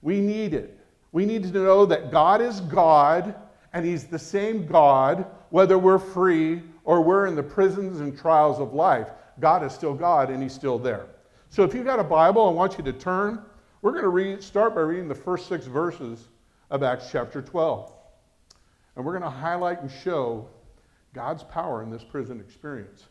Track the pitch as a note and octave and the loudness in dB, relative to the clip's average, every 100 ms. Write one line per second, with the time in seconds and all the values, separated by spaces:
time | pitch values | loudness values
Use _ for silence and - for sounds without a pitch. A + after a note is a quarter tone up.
0 | - G3+ G3+ G#3+ G#3+ D3+ - - _ _ | -2 -2 -2 -2 -4 -6 -8 -18 _ _
1 | _ D#3+ G3+ A3 F#3 F#3+ F#3+ F#3+ G3+ D#3+ | _ -2 -2 -2 -4 -2 4 6 6 4
2 | C#3+ D#3+ D#3+ G#3 A#3+ G3+ F3 D#3 E3 D3+ | 0 2 4 4 2 -4 -4 2 6 6
3 | C#3+ E3 F3+ G3 - _ _ E3+ E3+ E3+ | 6 2 -2 -10 -18 _ _ -6 -4 -4
4 | - E3 - G3 G#3 A3 D#3+ E3 D3 C3+ | -6 -12 -6 -4 -4 -4 2 4 6 6
5 | C3+ F3 F#3 - _ E3+ F#3+ F#3 F#3 F#3+ | 2 0 -6 -12 _ 4 6 6 6 4
6 | F#3+ F#3 F#3 E3 D#3+ E3+ E3+ - - F3 | 2 -2 2 2 0 -4 -10 -16 0 2
7 | E3 G3 G3 D#3+ C#3 - F#3+ F#3+ F#3+ F3 | 4 4 2 -2 -6 0 0 0 -8 -8
8 | D3 C#3 E3 D#3+ D3+ C3+ C3+ C3+ F3+ C3+ | -10 -6 2 4 4 0 -6 0 2 0
9 | G#2+ - _ - D#3 F3 C#3+ C3+ D#3+ C#3 | -2 -14 _ -2 0 2 -2 -8 -8 -4
10 | E3+ D#3+ C3 C3 C3+ - C#3 A#2+ B2 G#2 | 0 2 0 -4 -8 -8 -6 -4 -4 -6
11 | E2 - _ _ _ - F#3+ A#3+ B3+ B3+ | -10 -20 _ _ _ 0 0 2 -2 -2
12 | E3+ D#3+ E3 G3+ G#3+ E3 F#3+ F#3+ C#3+ C3 | 0 4 4 4 2 2 -2 -2 -10 -8
13 | - F#3 G#3 A3 - _ _ _ G3+ D#4+ | -6 -4 -4 -6 -14 _ _ _ -4 -2
14 | G#3 F3+ F#3+ G3 - G3+ A3 A3 D#3+ F3 | -2 0 -2 -8 -8 -2 0 0 -4 -4
15 | F3 C3+ - F3+ - F3 C3 B2+ E3+ - | -8 -10 -6 -8 -6 -10 -6 -6 -6 -6
16 | B2 A2+ A2+ _ _ _ _ C#3 C3+ B2+ | -14 -14 -20 _ _ _ _ -4 -2 -4
17 | - C#3+ A#2+ C#3+ C3+ F3 D#3+ A2 - _ | -6 -8 -6 -10 -10 -2 -2 -2 -10 _
18 | _ _ _ _ _ _ _ _ _ - | _ _ _ _ _ _ _ _ _ -14
19 | C3 F#3 E3+ C3 D#3+ F3 F3+ F3 C3+ - | -10 -8 -10 -8 -6 -4 -4 -6 -10 -10
20 | - E3 B2 A2+ G#2+ _ _ _ _ _ | -6 -4 -4 -8 -12 _ _ _ _ _
21 | _ B2+ B2 D#3+ - - F3 A#2+ A2 A2+ | _ -14 -10 -10 -10 -10 -8 -8 -10 -16
22 | A2+ C#3+ A#2 A#2+ F#2+ _ D3+ C3+ G#2 G2+ | -14 -12 -12 -12 -18 _ -16 -16 -18 _
23 | _ | _